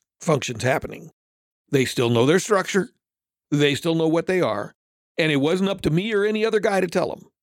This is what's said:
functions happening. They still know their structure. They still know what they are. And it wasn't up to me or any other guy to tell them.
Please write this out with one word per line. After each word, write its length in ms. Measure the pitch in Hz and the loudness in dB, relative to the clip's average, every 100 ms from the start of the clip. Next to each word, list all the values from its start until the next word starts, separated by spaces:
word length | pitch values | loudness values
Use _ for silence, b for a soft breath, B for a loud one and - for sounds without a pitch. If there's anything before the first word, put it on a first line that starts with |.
| _ - | _ -10
functions 400 | - 147 - 117 | -2 -2 -2 -4
happening. 480 | 117 135 - - - _ _ _ _ _ - | -2 -2 -4 -16 -18 _ _ _ _ _ -2
They 140 | 135 123 | 0 0
still 260 | - 120 | 0 2
know 160 | 117 127 | 4 4
their 100 | 180 | 2
structure. 500 | - 202 175 190 180 _ _ _ _ _ - | 2 0 0 -2 -2 _ _ _ _ _ -4
They 240 | 147 147 | 2 2
still 220 | 139 170 165 | 0 -2 0
know 120 | 160 | 0
what 200 | 165 165 | 0 0
they 140 | 185 | 0
are. 340 | 139 104 104 _ _ _ _ - | 0 -2 -8 _ _ _ _ -4
And 140 | 160 | 0
it 60 | 143 | 2
wasn't 320 | 143 185 190 | 2 2 0
up 100 | 196 | -2
to 80 | 175 | 0
me 240 | 156 208 | 0 0
or 100 | 208 208 | 0 0
any 200 | 214 220 | 0 0
other 140 | 214 | 0
guy 200 | 202 196 | 0 0
to 60 | 185 | 0
tell 220 | 180 131 | -2 -4
them. 140 | - - _ | -6 -16 _